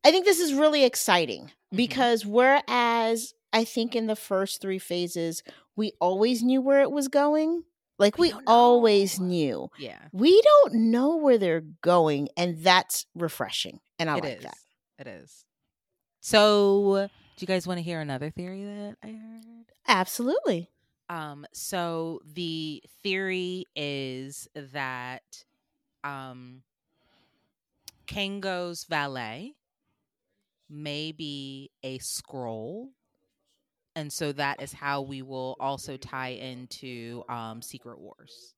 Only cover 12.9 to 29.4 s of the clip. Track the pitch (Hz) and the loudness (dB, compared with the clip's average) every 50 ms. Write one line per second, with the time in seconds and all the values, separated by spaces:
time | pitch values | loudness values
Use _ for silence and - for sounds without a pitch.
12.9 | - - - _ _ 170 170 156 - - 117 95 - - - 92 - - _ _ | -6 -6 -6 _ _ -6 -6 -6 -4 -6 -6 -6 -4 -8 -8 -8 -12 -18 _ _
13.9 | _ - 165 160 147 131 - 143 117 90 - - - - _ _ _ _ _ _ | _ -6 -2 -2 -2 -2 -4 -6 -8 -10 -14 -16 -18 -20 _ _ _ _ _ _
14.9 | _ - 135 123 98 85 - - - - _ _ _ _ _ _ _ _ _ _ | _ -20 -18 -18 -18 -18 -20 -20 -20 -20 _ _ _ _ _ _ _ _ _ _
15.9 | _ _ _ _ _ _ - - - 214 208 214 208 208 202 196 196 202 202 196 | _ _ _ _ _ _ -6 2 4 6 6 6 6 6 4 4 4 4 4 4
16.9 | 196 196 196 202 _ _ _ _ _ - 190 180 190 180 170 180 180 175 165 175 | 2 2 0 -4 _ _ _ _ _ -12 -4 -2 -2 -2 -2 -4 -6 -6 -6 -6
17.9 | 170 160 156 143 135 127 147 156 - - 180 180 190 196 202 202 208 208 208 208 | -6 -6 -6 -6 -6 -6 -6 -8 -8 -8 -10 -10 -10 -12 -12 -12 -12 -12 -12 -14
18.9 | 220 _ - 214 220 - 220 220 226 226 - - - - - _ _ _ _ - | -14 _ -18 -18 -16 -16 -18 -18 -20 -20 -20 -20 -20 -20 -20 _ _ _ _ 0
19.9 | - 190 185 - - - 240 254 339 539 640 - 196 170 175 _ _ _ _ _ | 0 0 0 -2 -4 -4 -2 0 0 0 0 0 -2 -2 -4 _ _ _ _ _
20.9 | _ _ _ - 175 165 156 151 143 143 147 - _ - - - 202 180 175 170 | _ _ _ -12 -10 -10 -10 -12 -14 -16 -20 -18 _ -14 -10 -6 -4 -4 -4 -4
21.9 | 165 165 165 165 165 - _ 151 151 180 175 165 160 160 156 156 151 - _ - | -4 -4 -6 -6 -8 -12 _ -14 -10 -8 -6 -6 -6 -6 -8 -8 -10 -12 _ -20
22.9 | _ _ - 202 190 190 196 190 185 185 180 180 185 185 175 _ _ 147 147 143 | _ _ -6 -4 -4 -2 -2 -4 -4 -4 -4 -6 -6 -8 -10 _ _ -8 -6 -6
23.9 | 143 139 135 131 127 131 135 139 139 - - _ _ 151 143 135 131 147 135 131 | -6 -6 -6 -8 -8 -10 -12 -12 -14 -16 -18 _ _ -18 -18 -12 -10 -8 -8 -8
24.9 | 127 127 123 127 127 123 _ _ - - _ _ _ _ _ _ _ _ _ _ | -8 -10 -10 -12 -14 -16 _ _ -20 -20 _ _ _ _ _ _ _ _ _ _
25.9 | _ _ - 143 143 135 131 131 127 127 123 123 127 131 131 _ _ _ _ _ | _ _ -12 -12 -12 -12 -12 -14 -16 -18 -20 -20 -20 -20 _ _ _ _ _ _
26.9 | _ _ _ _ _ _ _ _ _ _ _ _ _ _ _ _ _ _ _ - | _ _ _ _ _ _ _ _ _ _ _ _ _ _ _ _ _ _ _ -20
27.9 | _ _ _ - - 202 196 196 196 202 190 196 185 180 180 175 170 - - _ | _ _ _ -10 -8 -6 -6 -6 -6 -8 -6 -6 -6 -6 -6 -8 -10 -12 -10 _
28.9 | 165 151 143 143 131 127 117 110 113 139 | -4 -4 -4 -4 -6 -8 -8 -10 -10 -12